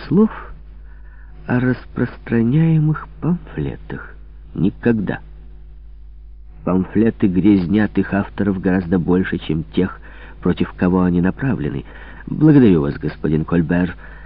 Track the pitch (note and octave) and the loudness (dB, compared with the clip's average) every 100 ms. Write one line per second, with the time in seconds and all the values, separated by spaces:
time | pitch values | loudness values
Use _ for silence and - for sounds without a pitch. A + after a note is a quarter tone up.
0 | - F3+ A3 - - - - - - - | 2 4 4 0 -14 -16 -18 -18 -18 -18
1 | - - - - - B2 B2+ B2 - - | -18 -18 -18 -12 -2 2 2 0 -4 -4
2 | B2 - - A#2 A#2 D3 E3 D#3+ D3+ D3+ | -4 -4 -2 2 4 4 4 4 2 0
3 | - - D#3 F3+ - - C#2 A1 - - | -6 -6 -4 -4 -4 -6 -6 -6 -10 -10
4 | - - - - - - F2+ - A#2+ A2+ | -12 -18 -20 -20 -12 -2 -2 0 0 2
5 | F2+ - - - - - - - - - | 0 -6 -10 -18 -18 -18 -18 -18 -18 -18
6 | - - - - - - - F#2 F2+ G#2 | -18 -18 -20 -18 -18 -8 0 0 2 2
7 | A2+ - G2+ F2+ F#2+ G2+ E2+ G#2 G2+ G2 | 2 2 2 4 6 6 4 2 2 0
8 | F#2+ G2 G2+ - G#2 F#2+ F#2 F#2 E2+ F2+ | 0 0 -2 -2 -2 0 0 0 2 0
9 | D#2+ F2+ F#2 F2+ - D#2 - - F#2 - | 2 2 2 -4 -4 -4 -2 -2 -2 -4
10 | - - - - F2+ - F2 - F2+ F#2 | -16 -18 -18 -4 0 0 -2 0 2 4
11 | F2+ F2 F2+ - C3+ F#2 C#2+ C2+ - - | 4 4 2 0 -2 -2 -4 -6 -10 -16
12 | - - - - D#3 C#3+ A#2 E2 C#2+ C2+ | -18 -16 -10 4 6 8 8 6 4 -2
13 | D#2 - D#2+ D#2 D#2 F2 D#2 F2 F2+ - | -6 -4 0 0 2 0 2 0 0 -4
14 | - - | -16 -18